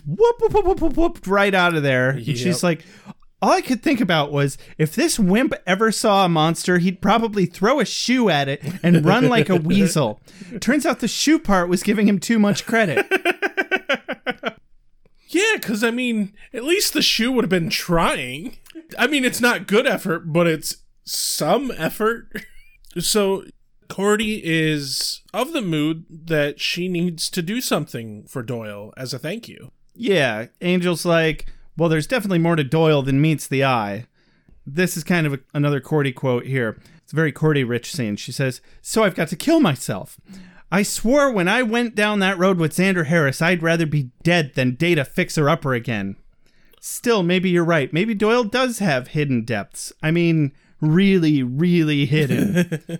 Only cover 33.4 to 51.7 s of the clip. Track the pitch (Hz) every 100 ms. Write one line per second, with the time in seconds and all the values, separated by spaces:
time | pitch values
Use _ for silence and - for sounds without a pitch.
33.4 | - 135 135 123 104 101 120 _ _ _
34.4 | _ - - 143 180 170 - 175 151 139
35.4 | - 151 143 143 - 156 139 127 135 123
36.4 | 127 135 113 104 - - _ 143 160 -
37.4 | 156 147 120 120 - - 113 101 - 123
38.4 | 135 - - - - 220 214 - 165 175
39.4 | - 330 220 135 - 101 - - - -
40.4 | - - - 190 208 - 214 285 277 214
41.4 | 175 226 247 233 240 214 208 208 190 190
42.4 | 185 190 160 - 190 180 143 170 143 127
43.4 | 165 180 165 165 165 147 123 - 165 175
44.4 | 147 - 127 123 170 165 131 - 175 -
45.4 | 143 135 143 123 117 110 98 98 - _
46.4 | _ _ _ _ - - 240 220 170 185
47.4 | 185 175 165 165 135 151 220 208 208 240
48.4 | 220 247 254 226 196 131 123 151 147 123
49.4 | 110 107 98 - - - 156 165 170 160
50.4 | 143 - _ _ 151 165 196 190 160 147
51.4 | 127 131 175